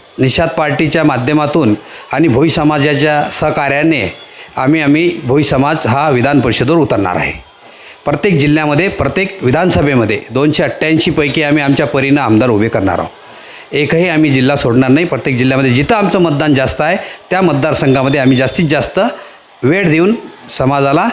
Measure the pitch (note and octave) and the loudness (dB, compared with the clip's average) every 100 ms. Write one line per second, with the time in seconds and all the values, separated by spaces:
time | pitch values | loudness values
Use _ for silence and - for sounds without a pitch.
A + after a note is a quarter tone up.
0 | - - C3 F3+ E3 E3+ D3+ C#3 D#3 E3 | -16 -2 0 0 -2 -2 -2 0 0 2
1 | D3+ B2+ B2 D3+ D3 E3 A#2+ G#2 - - | 2 0 0 0 2 2 0 0 -6 -20
2 | - C3 E3 A#2+ D#3+ D#3+ D3+ D3+ D3 C3+ | -8 0 2 2 2 2 0 0 0 0
3 | D3+ D3 - - D#3 D3+ C#3 C#3 D#3+ C#3+ | 0 0 -2 -2 -2 -2 -2 0 0 0
4 | F#2 - - - - - C3 D#3+ C#3+ D3+ | -4 -8 -20 -20 -14 -4 0 0 2 2
5 | F3 E3+ C3 C#3+ D3 C3+ C#3 D#3+ A2+ C3+ | 0 -2 -2 0 2 0 0 0 -2 0
6 | D3+ B2 C3+ C#3+ A#2 G#2 C3 E3 C#3 G#2+ | 0 0 2 0 0 -2 0 2 2 0
7 | F#2 F2+ D#2 - - - - - - - | -2 -4 -6 -8 -18 -20 -20 -20 -20 -10
8 | - C#3+ G#3 D#3 C#3+ D#3 D3+ D3 F#3 - | -6 -2 0 2 2 2 2 0 0 -2
9 | C3+ F#3 F#3+ - B2 D3 F3+ F3 D3 C3 | -2 -2 -4 -2 0 2 2 2 2 2
10 | G#2+ G2+ - B2 D3+ D#3+ D3 - D#3 D#3 | 0 -2 -4 -2 0 0 -2 -2 0 0
11 | F3+ D#3 D3 D#3 D3 D3+ C#3 C3+ D3 C#3 | 0 0 -2 -2 0 0 2 0 0 0
12 | C3+ C#3+ A#2+ A2 B2+ G#2 A2 A2+ F#2+ F2 | 0 0 2 2 2 0 0 0 -2 -2
13 | E2 - - - - - - C#3+ D3 D#3+ | -6 -12 -20 -20 -20 -20 -6 -4 0 0
14 | F3+ D#3 D3+ C3 C3 C#3+ C3 A#2+ C3 C#3+ | 0 2 2 2 2 0 0 2 2 2
15 | F3 C3+ D#3 B2 B2+ C3+ C3+ B2 C#3 A3 | 0 -4 -4 0 0 2 2 0 0 0
16 | F#3+ G3 E3+ C#3+ D#3 C3+ B2+ - D#3 G3+ | 0 2 0 0 0 2 0 -2 -2 -2
17 | - - - F#3 F3+ C#3 D3+ C#3 C#3+ C3+ | -6 -16 -4 0 0 0 0 0 2 2
18 | C3 C#3+ C3 B2+ C3 - D#3 D3 - F#3 | 2 2 2 2 0 0 0 0 -2 -2
19 | A#3+ - - - - - B2 F#3+ F3 D#3+ | -2 -4 -18 -20 -20 -4 0 0 2 2
20 | F#3+ A#3 - - - - C3+ C#3+ C#3 D#3 | 2 0 -6 -20 -10 -2 0 0 0 0
21 | A3+ | 0